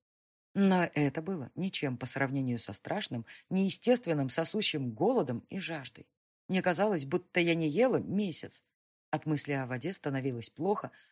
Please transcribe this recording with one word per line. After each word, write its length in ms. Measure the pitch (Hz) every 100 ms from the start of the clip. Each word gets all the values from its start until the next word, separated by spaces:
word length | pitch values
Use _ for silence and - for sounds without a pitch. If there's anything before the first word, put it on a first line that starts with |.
| _ _ _ _ _ -
Но 300 | 196 185 170 -
это 260 | 143 147
было 300 | 160 185 127
ничем 440 | - 185 - 147 123
по 100 | 127
сравнению 500 | - 135 139 131 117
со 160 | -
страшным, 540 | 104 - 180 - 120 - - -
неестественным, 800 | 185 190 - - 247 170 156 131
сосущим 600 | - 165 220 202 151 127
голодом 540 | 107 190 254 135 117 -
и 100 | 185
жаждой. 480 | 160 160 127 - - _ _ _ -
Мне 160 | 185
казалось, 420 | 185 160 214 180 135
будто 340 | 180 - 185
я 140 | 170
не 160 | 165 156
ела 280 | 156 254 170
месяц. 680 | 147 196 202 147 160 - - _ _ _ _
От 160 | 156 156
мысли 260 | 147 -
о 140 | 139 127
воде 260 | 127 151
становилось 560 | 190 147 135 131 120 110
плохо, 420 | - 175 208 - - _